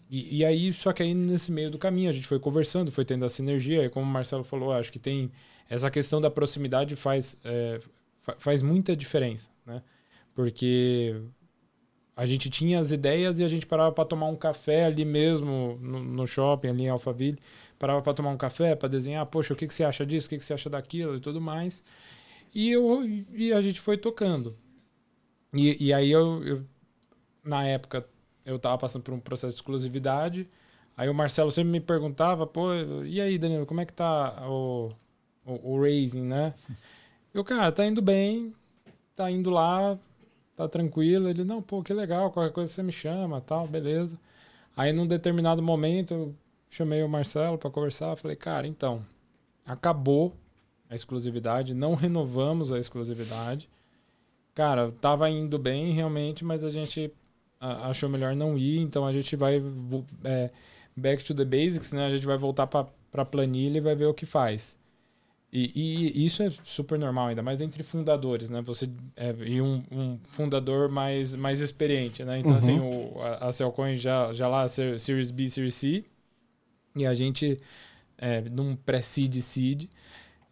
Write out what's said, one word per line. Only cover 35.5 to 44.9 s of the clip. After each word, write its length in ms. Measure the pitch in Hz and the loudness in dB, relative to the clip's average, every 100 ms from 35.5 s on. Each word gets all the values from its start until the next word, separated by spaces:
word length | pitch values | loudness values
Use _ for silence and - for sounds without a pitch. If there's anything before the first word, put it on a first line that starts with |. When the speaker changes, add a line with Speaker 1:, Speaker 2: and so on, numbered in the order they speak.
| 123 131 135 | -8 -2 2
Speaker 1:
o 60 | |
raising, 420 | 143 147 127 127 | 4 4 0 -2
né?" 300 | 127 139 156 - - | -2 0 -2 -4 -16
<laughs> 680 | 113 - - - _ _ | -18 -18 -20 -20 _ _
Eu, 100 | 202 196 | -6 -2
"Cara, 260 | 247 170 | 2 2
tá 140 | 160 208 | 4 2
indo 160 | 220 | 4
bem, 500 | 196 196 202 233 226 - _ _ - _ _ - | 4 4 2 -2 -6 -12 _ _ -20 _ _ -6
tá 160 | 185 | -2
indo 180 | 180 185 | 0 2
lá, 480 | 175 165 185 202 190 _ _ _ _ _ - | 4 4 4 0 -2 _ _ _ _ _ -8
tá 120 | 160 | -4
tranquilo." 640 | 170 160 160 160 190 185 | -2 0 4 4 6 4
Ele, 140 | 175 185 | 0 -2
"Não, 160 | 226 | -4
pô, 180 | - 196 | -4 -6
que 120 | 170 | -2
legal, 360 | 208 185 175 190 | -2 0 0 0
qualquer 220 | 175 160 | 0 0
coisa 180 | 170 170 | 0 -4
você 120 | 190 | -4
me 80 | 185 | -4
chama, 480 | - 156 185 175 135 | -4 -4 -4 -4 -4
tal, 240 | - 160 160 | -4 -4 -2
beleza." 540 | 156 147 165 175 165 _ _ - _ _ - | -4 0 0 -2 -6 _ _ -20 _ _ 0
Aí 160 | 143 | 2